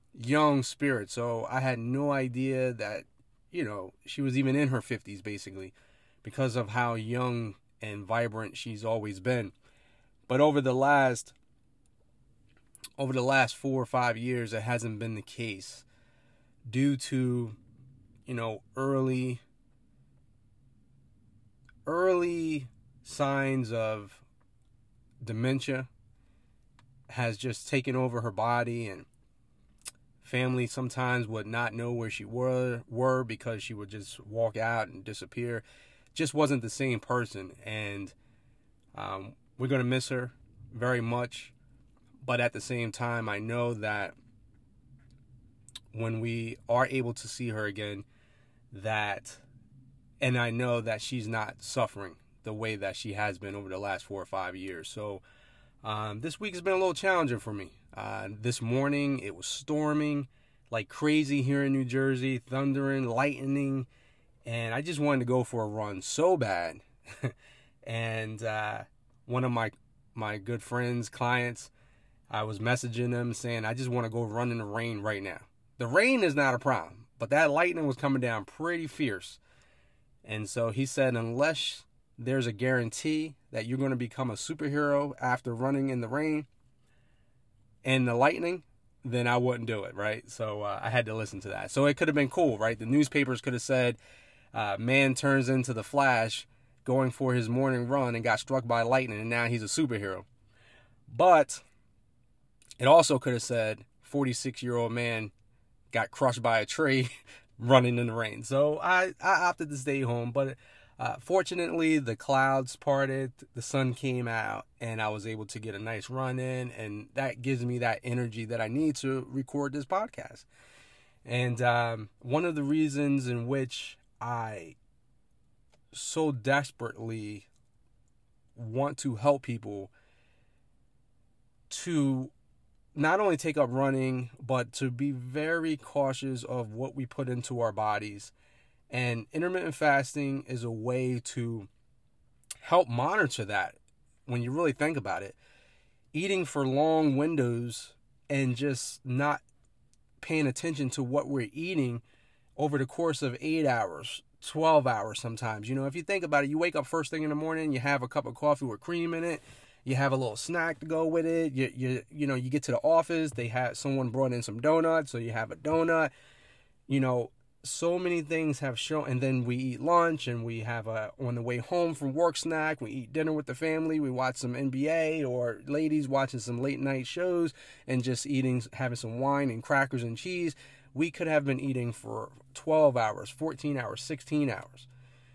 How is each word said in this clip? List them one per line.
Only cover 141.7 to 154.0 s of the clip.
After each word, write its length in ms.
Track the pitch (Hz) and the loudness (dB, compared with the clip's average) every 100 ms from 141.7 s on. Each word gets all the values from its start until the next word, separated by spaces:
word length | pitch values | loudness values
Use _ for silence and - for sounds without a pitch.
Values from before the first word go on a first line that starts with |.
| _ _ _ _ _ _ _ - - | _ _ _ _ _ _ _ -18 -12
help 280 | - 175 127 | 2 4 4
monitor 560 | 117 147 208 147 - | 2 0 2 2 0
that 320 | 101 101 90 - _ _ _ _ - | -2 -2 -2 -6 _ _ _ _ -6
when 160 | 120 | -4
you 80 | 120 | -2
really 220 | 147 160 | 0 0
think 240 | 131 151 160 | 2 0 0
about 260 | 98 90 | -2 -6
it. 140 | 98 - _ _ _ _ _ _ _ | -6 -16 _ _ _ _ _ _ _
Eating 320 | 151 190 190 | -4 0 0
for 220 | 156 147 131 | 0 0 2
long 500 | 135 156 160 151 135 | 4 4 6 4 4
windows 800 | 156 151 123 117 120 - - _ _ _ - | 2 2 2 0 -4 -8 -14 _ _ _ -4
and 280 | 139 131 120 | 0 0 0
just 440 | 143 127 - - | -2 -2 -6 -10
not 380 | 131 127 147 143 _ _ _ _ _ _ _ - | -4 0 0 0 _ _ _ _ _ _ _ -14
paying 280 | - 160 139 | -2 0 2
attention 420 | 123 165 143 131 | 0 -4 -2 -2
to 120 | 143 | -2
what 240 | 123 143 135 | 0 0 0
we're 220 | 139 110 | -2 -4
eating 500 | 147 175 170 127 120 - _ _ _ _ - | -6 -2 0 0 -2 -10 _ _ _ _ -2
over 220 | 147 143 | 0 0
the 80 | 131 | -2
course 360 | - 165 143 | 0 0 0
of 140 | 135 127 | -2 -4
eight 240 | 151 160 | -2 2
hours, 600 | 143 117 95 76 | 2 2 0 -4